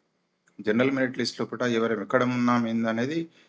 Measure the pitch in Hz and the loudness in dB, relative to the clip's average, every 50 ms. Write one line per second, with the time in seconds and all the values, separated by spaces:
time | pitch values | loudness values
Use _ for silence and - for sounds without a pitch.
0 | _ _ _ _ _ _ _ _ _ _ _ - 101 107 107 120 127 135 135 135 | _ _ _ _ _ _ _ _ _ _ _ -8 -2 0 2 2 2 2 2 0
1 | 131 123 - - 120 113 - - 117 - 120 110 127 123 117 113 113 113 113 104 | 0 -2 -2 -2 -4 -4 -4 -6 -6 -6 -4 -4 -2 0 0 2 0 0 0 -2
2 | 104 - - 127 123 123 123 123 123 120 123 120 117 113 113 117 113 113 110 113 | -2 0 2 2 2 2 2 2 2 4 4 2 2 2 0 0 0 0 0 0
3 | 120 135 160 165 165 - _ _ _ | -2 -2 -2 -4 -6 -8 _ _ _